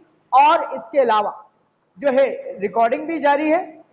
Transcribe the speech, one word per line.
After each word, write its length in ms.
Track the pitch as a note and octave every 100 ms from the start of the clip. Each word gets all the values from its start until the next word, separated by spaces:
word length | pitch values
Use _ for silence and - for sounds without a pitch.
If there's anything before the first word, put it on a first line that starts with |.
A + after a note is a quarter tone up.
| _ _ _
और 360 | B3+ D4 D#4+ -
इसके 260 | F3+ - D4
अलावा 400 | A#3+ G#3+ G3 - - _ _ _ _ F#3
जो 140 | C#4
है 460 | B3+ C4 - - -
recording 460 | G3 A3 A3+ C#4+ D#4
भी 100 | E4
जारी 300 | C#4+ C#4+ D#4
है, 120 | E4 F#4 - _